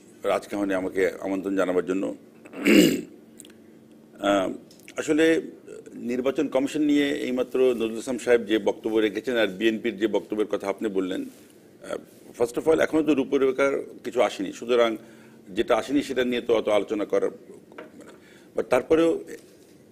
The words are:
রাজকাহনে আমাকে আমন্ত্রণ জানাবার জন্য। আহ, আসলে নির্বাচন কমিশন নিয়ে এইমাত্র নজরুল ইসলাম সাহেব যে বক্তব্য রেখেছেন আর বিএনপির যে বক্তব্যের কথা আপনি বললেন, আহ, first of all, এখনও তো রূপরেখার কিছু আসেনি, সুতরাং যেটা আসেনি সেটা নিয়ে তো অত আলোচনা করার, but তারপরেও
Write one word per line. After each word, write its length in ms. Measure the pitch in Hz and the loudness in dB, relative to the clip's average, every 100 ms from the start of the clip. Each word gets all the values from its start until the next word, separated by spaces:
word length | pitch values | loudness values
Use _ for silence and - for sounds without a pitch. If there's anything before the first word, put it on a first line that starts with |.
| - - | -20 -8
রাজকাহনে 520 | 101 98 - 104 101 95 | -2 -2 -2 -4 -2 -2
আমাকে 360 | 92 92 90 - | -2 0 0 0
আমন্ত্রণ 340 | 95 95 95 95 | -4 -4 -2 0
জানাবার 300 | 90 90 82 | 2 0 0
জন্য। 300 | 95 - - - - - - - - - - - - - - - - - - - - - - | -2 -2 -6 -14 -20 -20 -2 4 6 6 2 -6 -18 -20 -20 -20 -20 -20 -20 -20 -20 -20 -4
আহ, 340 | 101 101 92 - - - - - | 0 2 0 -4 -14 -20 -14 -8
আসলে 440 | 135 156 160 160 - - - - - | 0 4 4 4 -2 -12 -18 -20 -16
নির্বাচন 540 | 104 117 123 127 135 139 | -10 -4 -2 0 0 0
কমিশন 340 | 131 139 151 | 0 -2 0
নিয়ে 280 | 151 147 143 | 2 2 2
এইমাত্র 640 | 147 127 127 127 131 131 117 | -2 -2 -4 -2 2 2 2
নজরুল 220 | 113 113 | -2 -4
ইসলাম 200 | 120 120 | -6 -4
সাহেব 240 | 120 120 | 2 2
যে 160 | 101 107 | 4 0
বক্তব্য 380 | 101 - 113 110 | 0 -2 0 2
রেখেছেন 420 | 107 101 131 120 | 2 0 -2 0
আর 100 | 104 | 0
বিএনপির 500 | 92 113 110 117 98 | 2 0 0 -2 -2
যে 100 | 107 | -2
বক্তব্যের 400 | 101 - 107 101 | -2 -2 -4 -2
কথা 220 | 101 101 | -2 -4
আপনি 200 | 98 110 | -4 -4
বললেন, 360 | 95 92 95 87 | -2 -2 -4 -8
আহ, 720 | - - - - - - 78 - - - - | -14 -20 -20 -20 -20 -12 -12 -12 -20 -16 -4
first 200 | 120 - | -2 0
of 80 | 143 | 2
all, 100 | 156 | 2
এখনও 240 | 135 156 | 2 2
তো 100 | 151 | 2
রূপরেখার 720 | 139 123 139 131 127 139 139 - - | 2 2 2 2 2 0 0 -6 -12
কিছু 180 | 123 117 | -4 0
আসেনি, 320 | 104 - 95 | 0 0 -8
সুতরাং 440 | - 117 120 117 110 - - - - - | -8 0 2 2 0 -10 -20 -20 -20 -8
যেটা 260 | 95 113 117 | -4 0 0
আসেনি 280 | 120 139 | 0 -2
সেটা 200 | 131 127 | 0 -2
নিয়ে 180 | 123 120 | 0 -2
তো 140 | - 110 | 0 0
অত 140 | 107 | 2
আলোচনা 360 | 104 98 107 98 | 0 0 -4 -2
করার, 240 | 98 95 - - - - - - - - - - - - - | 0 -2 -4 -14 -20 -20 -20 -20 -20 -20 -20 -20 -20 -8 -6
but 80 | |
তারপরেও 600 | - 127 123 160 165 156 - - - - - - - | 0 -2 2 4 4 0 -6 -16 -18 -20 -20 -20 -12